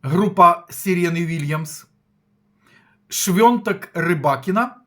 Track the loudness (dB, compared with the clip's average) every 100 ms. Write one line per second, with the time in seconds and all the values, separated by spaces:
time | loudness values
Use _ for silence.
0 | 0 0 0 6 6 6 -6 -10 -4 0
1 | 0 -2 -4 -6 -4 -6 -8 -14 -20 _
2 | _ _ _ _ _ _ _ _ _ _
3 | _ -6 -2 4 4 4 -2 -6 -6 -6
4 | -2 0 0 -2 -2 -2 -4 -8